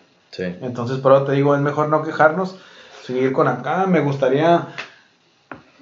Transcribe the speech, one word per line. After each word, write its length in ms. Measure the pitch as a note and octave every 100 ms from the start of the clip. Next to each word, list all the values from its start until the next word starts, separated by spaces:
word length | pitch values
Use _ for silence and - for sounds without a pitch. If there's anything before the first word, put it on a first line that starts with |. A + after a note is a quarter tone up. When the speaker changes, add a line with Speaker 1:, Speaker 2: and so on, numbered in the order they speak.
| _ _ _
Speaker 1:
Sí. 140 | - F2+ F2
Speaker 2:
Entonces, 360 | B2+ A#2+ A#2+ C3
por 140 | C3+
eso 120 | C#3
te 80 | C3+
digo, 220 | C#3 C#3+ C#3+
es 40 |
mejor 280 | C#3+ D3 D3+
no 140 | D#3
quejarnos, 520 | D#3+ - D#3 E3+ F#3 - - - - -
seguir 280 | - B2+ C3
con 160 | C3 B2
acá. 360 | B2 C#3+ F3 F#3+
Me 140 | E3
gustaría, 680 | C#3+ C3+ C3 C#3 E3+ E3 - - - - _ _ _ _ _ - _ _